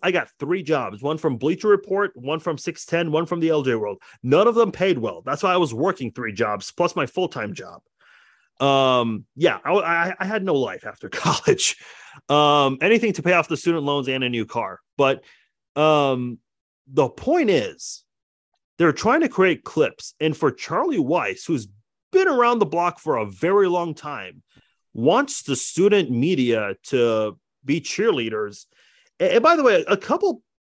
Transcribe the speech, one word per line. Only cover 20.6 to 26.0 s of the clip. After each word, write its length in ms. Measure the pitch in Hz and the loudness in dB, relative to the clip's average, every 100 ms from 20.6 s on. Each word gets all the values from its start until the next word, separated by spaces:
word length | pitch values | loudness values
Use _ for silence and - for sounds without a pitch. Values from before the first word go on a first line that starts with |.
| - 170 339 240 | -4 -4 -2 -2
Weiss, 440 | 131 170 107 92 | 0 -2 -2 -6
who's 240 | - 147 101 _ _ _ _ | -6 -6 -6 _ _ _ _
been 160 | 370 381 | 2 2
around 320 | 262 240 240 | 4 2 2
the 60 | 170 | 0
block 340 | 170 175 - | 0 -2 -2
for 160 | 156 127 | -4 -2
a 100 | 104 | -4
very 420 | 95 165 202 185 | -4 0 2 2
long 260 | 175 170 | 0 -4
time, 480 | 151 151 131 92 92 _ _ _ _ _ | -8 -12 -12 -14 -18 _ _ _ _ _
wants 500 | 113 127 226 - - | -2 2 2 0 -6
the 140 | - 131 | -4 -4
student 540 | - - 196 202 | -2 2 4 4